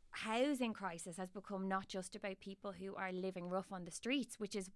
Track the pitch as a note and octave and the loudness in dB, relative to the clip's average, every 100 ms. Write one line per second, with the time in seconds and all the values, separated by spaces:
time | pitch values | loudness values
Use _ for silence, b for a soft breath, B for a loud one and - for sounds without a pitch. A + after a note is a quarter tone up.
0 | - - A3 A3+ C#4 C#4 A#3+ G#3+ G3 E3+ | -12 -6 2 6 8 6 2 2 -2 -4
1 | F#3 E3+ F#3 G3+ F#3 G3 F#3+ F#3+ G3 - | -6 -4 -4 -6 -4 0 2 2 2 -4
2 | F#3 G#3+ G3+ F#3+ - F#3+ G3+ F#3 F#3+ G3 | -4 -4 -4 -4 -8 -8 -6 -6 -6 -4
3 | F#3+ F#3 F#3+ F#3 F3 F#3 F#3 F#3+ F3 - | -2 0 0 -2 -2 0 -2 -6 -8 -4
4 | A3+ C#4 B3 - G#3 G#3 F#3 | 2 2 2 -4 -4 -2 -4